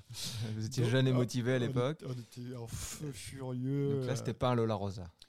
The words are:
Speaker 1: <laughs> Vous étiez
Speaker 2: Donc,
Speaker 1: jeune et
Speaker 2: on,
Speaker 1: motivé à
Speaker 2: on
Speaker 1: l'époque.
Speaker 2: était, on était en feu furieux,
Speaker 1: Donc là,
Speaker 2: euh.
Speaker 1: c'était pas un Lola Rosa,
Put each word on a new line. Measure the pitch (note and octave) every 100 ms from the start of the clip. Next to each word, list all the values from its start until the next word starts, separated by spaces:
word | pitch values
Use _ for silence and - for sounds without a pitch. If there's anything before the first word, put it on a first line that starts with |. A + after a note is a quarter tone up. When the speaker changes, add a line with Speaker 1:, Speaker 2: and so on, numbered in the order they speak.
| -
Speaker 1:
<laughs> | A#2 - A2 A2 G#2+
Vous | A2
étiez | C3
Speaker 2:
Donc, | A#2+
Speaker 1:
jeune | C3 C3
et |
Speaker 2:
on, | B2+
Speaker 1:
motivé | A#2+ B2+ A#2
à | C3
Speaker 2:
on |
Speaker 1:
l'époque. | B2 B2 B2+ D#3+
Speaker 2:
était, | -
on | B2
était | A2 B2 B2 B2+
en | A#2
feu | - - - D3+
furieux, | - - C3+ B2+ B2+ C3 C#3+ C#3+ C#3
Speaker 1:
Donc | B2+
là, |
Speaker 2:
euh. | C3
Speaker 1:
c'était | B2 A2+
pas | B2+
un | A#2+
Lola | A2+ G2+
Rosa, | G2 F#2 E2+ -